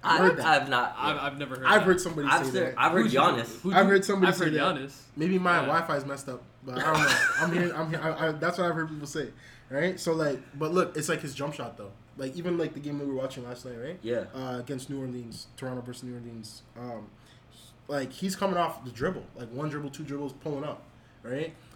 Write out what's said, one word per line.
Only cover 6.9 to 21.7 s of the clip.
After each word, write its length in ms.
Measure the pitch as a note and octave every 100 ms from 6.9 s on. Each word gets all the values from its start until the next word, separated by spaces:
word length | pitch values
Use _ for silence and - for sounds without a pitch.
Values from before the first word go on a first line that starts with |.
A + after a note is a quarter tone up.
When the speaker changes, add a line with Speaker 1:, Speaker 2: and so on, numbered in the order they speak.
Speaker 1:
know. 240 | D#3 D3+ - - -
I'm 140 | E3+
hearing, 180 | F3 F3
I'm 160 | D3 D#3+
hearing, 140 | D#3+ D#3+
I, 220 | D3+ D#3+
I, 40 |
that's 260 | D3+ F3 F3
what 100 | F3
I've 60 |
heard 160 | D#3+ D#3
people 160 | D3+ C#3+
say, 240 | D#3 A#2+ - - - -
right? 300 | C3+ F3+ F3+
So, 140 | E3+
like, 260 | D#3+ D3 B2+ - C#3+
but 140 | D#3
look, 260 | F3+ F3 D#3
it's 120 | D#3+
like 120 | D#3
his 140 | D3 B2+
jump 180 | C#3+
shot 240 | D3 A#2 -
though. 140 | G2+ - - C#3
Like, 180 | C3 E3+
even, 220 | F3 E3+
like, 160 | D3+
the 60 | -
game 200 | C#3+ C#3+
we 60 | C#3+
were 80 | C3
watching 320 | C3 C3 A#2+
last 180 | B2 C3
night, 120 | A#2
right? 160 | C3+ F#3
Speaker 2:
Yeah. 240 | A2 A#2 - C3
Speaker 1:
Uh, 220 | C3 B2
against 300 | B2 C3 C3
New 100 | C#3
Orleans, 480 | C3 B2 A#2 A2 - -
Toronto 240 | C3 B2+
versus 220 | A#2+ A#2+
New 100 | B2+ A#2+
Orleans. 460 | A#2+ A2+ A2 - - A#2+
Um, 300 | B2 A2+ G#2+ - - - - - - - -
like, 240 | C#3+ C3
he's 240 | - F#3+ -
coming 220 | F#3+ F3
off 260 | E3 -
the 80 | B2+
dribble, 320 | A2 D#3+ D3+ - -
like, 140 | A2+
one 180 | B2 D3+
dribble, 220 | D3 C#3+
two 120 | D3
dribbles, 300 | C#3 C#3+ C#3+
pulling 320 | - D#3 C#3 D3
up, 180 | B2 - - - -
right? 300 | A#2 C3+ D#3+ - -